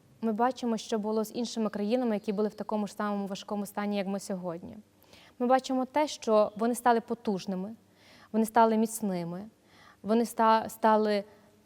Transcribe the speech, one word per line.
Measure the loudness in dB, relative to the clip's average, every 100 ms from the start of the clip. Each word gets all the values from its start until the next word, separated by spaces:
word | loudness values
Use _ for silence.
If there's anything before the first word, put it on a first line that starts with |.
| _ _
ми | -4
бачимо, | 0 0 0 -2 -4
що | -2 -4
було | -2 -2
з | -2 -4
іншими | -6 -2 -4
країнами, | -2 -2 0 0 -2
які | -2
були | -2 -2
в |
такому | -4 -6 -4 -4
ж |
самому | -4 -4 -4 -4
важкому | -8 -8 -6 -6
стані, | -6 -4 -2
як | -4
ми | -6
сьогодні. | -6 -8 -6 -10 -12 -18 -20 _ _ -20 -18 -4
Ми | 2
бачимо | 2 2 -2 -2
те, | 0 -2
що | -2 2 4 2 0
вони | -2 0
стали | 2 2
потужними, | 0 -6 -4 -4 -4 -6 -8 -12 _ _ _ -20 -6
вони | -2 2
стали | 6 6 6
міцними, | 0 -2 -4 -4 -6 -10 -14 -20 _ -20 -20 _
вони | 0 2
ста-, | 2 2 4 4 2
стали | 0 4 4 4 0 -2 -12 _ _